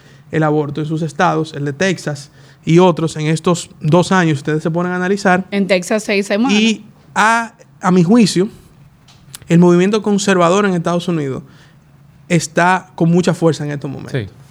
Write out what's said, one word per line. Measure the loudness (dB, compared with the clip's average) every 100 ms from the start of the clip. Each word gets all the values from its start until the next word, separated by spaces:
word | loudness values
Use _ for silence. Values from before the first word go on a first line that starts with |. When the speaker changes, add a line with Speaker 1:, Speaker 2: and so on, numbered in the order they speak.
| -20 -20 -6
Speaker 1:
el | -2
aborto | 0 0 -2 -6
en | -6
sus | -4
estados, | -4 -2 0 0 -4
el | -6
de | -6
Texas | -4 -2 -4 -6 -10 -14 -20 -20 -10
y | 0 4
otros | 4 2 -4 -4
en | -2
estos | -2 0 -2 -4 -6
dos | 2 2 2
años, | 2 2 -2
ustedes | -2 -4
se | -2
ponen | -4 -4
a | -2
analizar. | -2 0 2 0 0
Speaker 2:
En | -2 0
Texas, | 0 0 -4
seis | -2 -2 -2
semanas. | -2 0 2
Speaker 1:
Y | 0 -2 -8 -20 -8 0
ha | 2 0 -4 -14 -20 -4
a | 2
mi | 2
juicio, | 4 4 4 0 -4 -6 -20 -20 -20 _ _ -20 -20 -12 0
el | 4
movimiento | 6 4 2 0
conservador | 0 -2 0 2 2 2
en | 0
Estados | -2 -2 -4 -4
Unidos | -4 -4 -8 -12 -20 -20 _ _ _ _ _ -2
está | -2 -2 0 0 0 -4
con | -2 0
mucha | 2 0
fuerza | 0 0 0
en | -4
estos | -8 -10
momentos. | -12 -8
Speaker 3:
Sí. | -8 -8 -14 -20